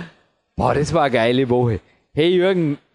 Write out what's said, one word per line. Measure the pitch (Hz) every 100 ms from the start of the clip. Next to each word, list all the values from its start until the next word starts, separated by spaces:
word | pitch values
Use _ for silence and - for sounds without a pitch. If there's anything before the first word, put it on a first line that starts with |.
| 170 _ _ _ _ -
"Boah, | -
das | 139 147
war | 165
eine | 143
geile | 117 117 127 127
Woche. | 123 120 95 _ _ _
Hey | 139 170
Jürgen, | 185 185 185 156 147 _